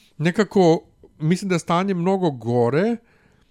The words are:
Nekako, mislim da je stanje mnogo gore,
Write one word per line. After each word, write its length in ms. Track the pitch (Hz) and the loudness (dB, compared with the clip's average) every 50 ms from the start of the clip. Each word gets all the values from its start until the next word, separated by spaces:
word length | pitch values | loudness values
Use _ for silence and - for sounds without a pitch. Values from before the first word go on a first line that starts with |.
| _ _ _ - | _ _ _ -4
Nekako, 640 | 147 175 170 - 202 - - 208 180 165 165 170 - _ _ _ - - _ - | -4 -2 0 0 -2 0 2 2 4 4 4 2 -2 _ _ _ -20 -20 _ -6
mislim 300 | 151 156 185 180 208 190 | -2 -2 -2 0 0 -2
da 60 | 180 | -2
je 40 | 165 | -4
stanje 340 | - - 175 175 190 202 190 | -2 -2 -2 -2 0 -2 -4
mnogo 380 | 170 170 185 196 190 180 165 | -2 0 -2 0 0 0 -2
gore, 640 | 139 120 110 117 120 123 117 120 131 156 196 226 233 226 _ _ _ _ _ _ _ _ _ _ | -4 -4 -6 -2 0 2 2 2 2 0 0 0 -2 -4 _ _ _ _ _ _ _ _ _ _